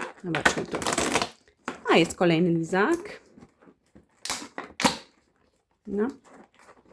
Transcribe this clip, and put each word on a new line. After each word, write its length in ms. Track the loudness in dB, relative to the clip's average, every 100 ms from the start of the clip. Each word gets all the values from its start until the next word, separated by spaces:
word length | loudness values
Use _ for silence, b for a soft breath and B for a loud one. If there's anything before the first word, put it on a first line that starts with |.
| -10 -10
Zobaczmy 420 | -4 0 0 -2 -4
tu. 120 | -6 -4 -2 -2 -2 -4 -10 _ _ -14 -6 4
A, 60 | 4
jest 180 | 4 2
kolejny 380 | 2 4 4
lizak. 680 | 2 0 2 2 0 -4 -16 -20 -20 -20 _ -20 -20 _ -20 _ _ -8 -8 -10 -14 -12 0 0 0 -10 _ _ _ _ _ _ _ -6
No. 200 | -2 -2 -4 _ -20 -20 _ -20 -20 _